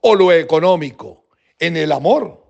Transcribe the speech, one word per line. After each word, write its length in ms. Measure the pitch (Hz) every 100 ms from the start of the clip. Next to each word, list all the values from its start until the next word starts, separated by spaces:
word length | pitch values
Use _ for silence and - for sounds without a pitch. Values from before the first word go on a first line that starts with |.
o 140 | 226 208
lo 180 | 185
económico, 920 | 170 156 160 175 180 147 - - - _ _ _ _
en 200 | 170 165
el 160 | 151
amor. 500 | 139 147 269 107 -